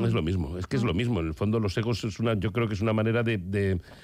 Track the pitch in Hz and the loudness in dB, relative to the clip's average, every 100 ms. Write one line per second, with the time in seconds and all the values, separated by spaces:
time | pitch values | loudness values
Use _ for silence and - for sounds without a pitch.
0 | 117 113 78 95 71 87 95 139 117 85 | 0 2 0 0 -2 -4 -2 0 0 0
1 | 120 104 80 78 101 113 104 120 113 117 | 0 0 -2 -2 0 2 0 0 -2 -2
2 | 117 - 117 110 104 107 117 107 113 110 | -4 -2 0 2 0 0 0 0 0 2
3 | 107 113 113 107 87 101 98 90 - - | 2 2 2 0 -2 0 2 0 -4 -20